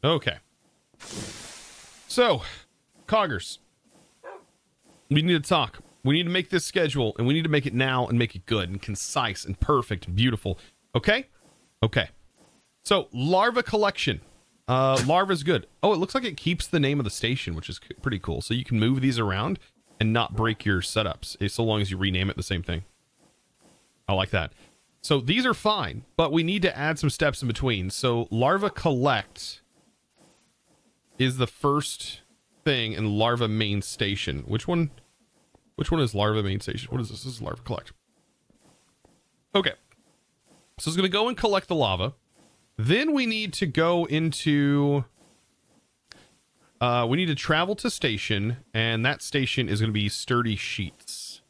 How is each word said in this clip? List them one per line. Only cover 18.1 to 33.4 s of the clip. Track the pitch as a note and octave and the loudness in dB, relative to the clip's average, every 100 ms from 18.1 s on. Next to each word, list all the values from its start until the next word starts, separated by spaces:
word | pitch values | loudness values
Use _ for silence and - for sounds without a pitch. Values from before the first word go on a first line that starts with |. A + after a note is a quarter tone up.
| G2+ | -4
cool. | - C#2 | -4 -6
So | - | -2
you | A#2+ | -4
can | B2+ A#2 | 0 2
move | A2+ C3+ | 2 2
these | C3 A#2+ | 2 0
around | G#2+ F#2+ C3 F#3+ - _ _ _ | 0 0 -2 -4 -10 _ _ _
and | A2 | 2
not | A2+ A#2 G#2+ | 2 0 0
break | A2 A2+ | 0 0
your | G#2 F#2+ | 2 2
setups, | - A2 G2+ D#2 - - | 2 0 -2 -4 -10 -4
eh, | G2+ | -4
so | - | 0
long | A2+ G#2+ | 0 2
as | G2 | 0
you | F#2 | -2
rename | G2 F#2 G2 | 0 0 -2
it | - | -4
the | |
same | F2+ F#2 | -4 -4
thing. | E2 F2 G2 _ _ _ _ _ _ _ _ _ _ _ - | -4 -6 -6 _ _ _ _ _ _ _ _ _ _ _ -2
I | |
like | F#2+ F#2+ | 0 0
that. | G2 D2+ - - _ _ _ | -2 -4 -10 -20 _ _ _
So | - C#3+ | -2 0
these | B2 G#3 B3+ | 2 0 2
are | |
fine, | A3 G#3+ G#3 G#2+ B2 - - | 0 0 0 -2 -8 -8 0
but | D#3+ | 2
we | D#3+ | 2
need | E3 G3+ | 2 2
to | F3 - | 0 0
add | D3+ D#3+ | -2 0
some | D3+ | -2
steps | - D3 B2+ | 0 -2 0
in | B2+ | -4
between. | A2+ C3+ G#2+ F#2 | -2 0 0 -2
So | - B2+ A#2 A#2 | -2 0 0 0
larva | A2 B2+ F#3+ G3+ | 2 2 2 0
collect | - E3+ C3 C#3 A#2 - - - - _ _ _ _ _ _ _ _ _ _ _ _ _ _ _ _ | -2 0 2 2 0 -2 -12 -14 -16 _ _ _ _ _ _ _ _ _ _ _ _ _ _ _ _
is | C3 B2+ | 0 2
the | B2 | -2
first | - C#3+ D3 D3 - - - _ _ _ _ | 0 0 2 -2 -8 -12 -14 _ _ _ _
thing | - C3 A2+ | 0 0 0
in | F#2+ G#2+ G#2 | -2 0 2
larva | A2+ A#2+ | 2 2